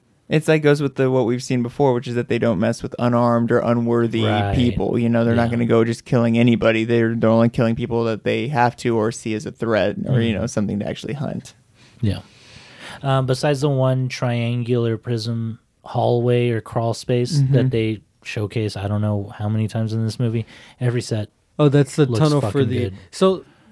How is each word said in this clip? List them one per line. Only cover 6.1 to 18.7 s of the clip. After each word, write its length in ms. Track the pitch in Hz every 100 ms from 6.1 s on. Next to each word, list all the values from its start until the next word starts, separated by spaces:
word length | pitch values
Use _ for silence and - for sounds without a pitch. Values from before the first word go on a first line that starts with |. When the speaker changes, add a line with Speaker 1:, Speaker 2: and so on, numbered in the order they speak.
| 127 117 117
Speaker 1:
anybody. 480 | 120 113 113 110
They're, 300 | 110 117 113
they're 160 | 117 110
only 180 | 113 117
killing 280 | - 113 113
people 280 | 120 117
that 200 | 117 107
they 240 | - 110 113
have 280 | 147 120 117
to 180 | 123
or 160 | 113 110
see 220 | 120 -
as 140 | 107 104
a 40 |
threat 440 | - 113 110 95 - -
or, 140 | 127
you 120 | 117
Speaker 2:
Mm-hmm. 60 | 98
Speaker 1:
know, 40 | 120
something 320 | 120 98 98
to 60 | 101
actually 280 | - -
hunt. 400 | 143 147 - - - _ _ - -
Speaker 2:
Yeah. 160 | 107 95 - - - - - - - -
Um, 220 | 139 135
besides 380 | 131 131 156 143
the 80 | 147
one 380 | 135 131 131 127
triangular 920 | - 127 120 117 120 120 123 117 110
prism 600 | - 120 110 117 113 113 _ _
hallway 680 | - 123 117 120 120 120 120
or 100 | 113
crawl 320 | - 127 113
space 460 | 113 - 123 120 147
Speaker 1:
Mm-hmm. 160 | 135
Speaker 2:
that 160 | 135 131
they 320 | 117 110 110 - _
showcase, 540 | - - 104 117 107